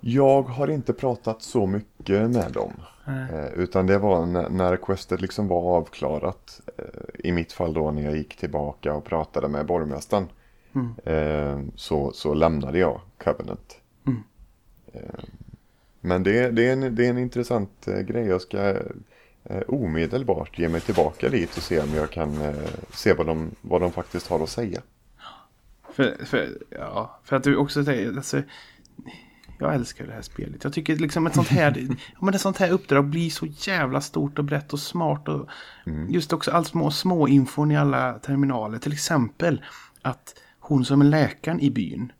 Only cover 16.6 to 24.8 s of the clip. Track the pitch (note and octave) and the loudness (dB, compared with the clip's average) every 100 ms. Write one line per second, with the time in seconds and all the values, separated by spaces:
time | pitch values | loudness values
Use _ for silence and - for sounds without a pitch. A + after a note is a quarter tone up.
16.6 | A#2+ C3 C3+ A2+ B2 B2 B2 A#2+ A#2+ A#2+ | 4 4 0 2 2 2 -2 -2 -2 -2
17.6 | G2 _ - G2 G2 A2 A2 F#2 - G2+ | -2 _ -6 -4 -2 -2 0 0 0 -2
18.6 | G2+ G2 - - - _ _ _ - F#2+ | 0 0 -4 -10 -16 _ _ _ -10 -8
19.6 | - C#3 G#2 D#2 E2 B2 B2+ E2+ D#2+ - | -2 -2 0 0 0 -2 0 -2 -2 -2
20.6 | E2+ E2 - F2+ D#2 D#2 - B2+ E2 - | 0 0 0 2 2 2 0 0 -2 -6
21.6 | - E2 D2 D2+ D2+ - D#2 D2 D2+ D2 | 0 0 0 -2 -2 -2 -4 -2 -4 -4
22.6 | D#2 E2 - - - D#2 D#2+ D#2+ E2 - | -6 -8 -12 -8 -6 -4 -2 -4 -6 -10
23.6 | - F2 F2 E2+ F2 F2+ - E2+ D#2+ - | -4 -2 0 -4 -8 -10 -4 -4 -4 -4
24.6 | A#2 F2 | -6 -8